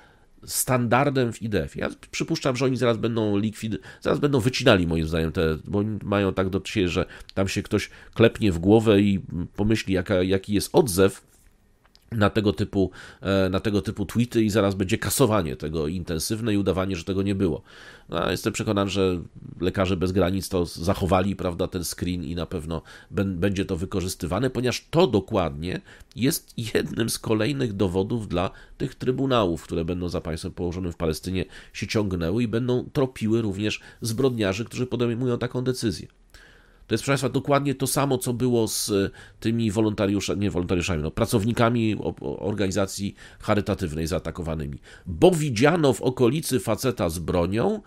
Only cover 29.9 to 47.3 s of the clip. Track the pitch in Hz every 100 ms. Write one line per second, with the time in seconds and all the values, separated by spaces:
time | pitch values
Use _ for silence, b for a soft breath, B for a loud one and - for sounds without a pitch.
29.9 | 87 87 87 85 80 90 76 87 87 92
30.9 | 82 82 80 92 92 - B B - 104
31.9 | 113 104 90 82 110 117 113 123 123 -
32.9 | - 131 - 107 113 110 92 107 - B
33.9 | B 117 113 135 117 98 98 110 117 123
34.9 | 123 120 117 127 120 123 127 127 127 113
35.9 | 85 85 _ _ b b b b b -
36.9 | 113 - 139 131 135 - 139 143 131 131
37.9 | 147 139 127 127 120 127 120 110 - -
38.9 | 101 98 B B - 110 117 113 98 110
39.9 | 104 98 101 92 87 104 80 90 92 85
40.9 | 82 76 - 113 120 107 113 117 120 110
41.9 | 101 - - 67 - 90 104 95 92 98
42.9 | - 98 B B B - 107 104 95 87
43.9 | 78 80 87 82 80 80 80 71 67 B
44.9 | B - 82 180 165 151 104 143 175 143
45.9 | 120 135 127 127 151 - 127 120 104 127
46.9 | 117 90 82 78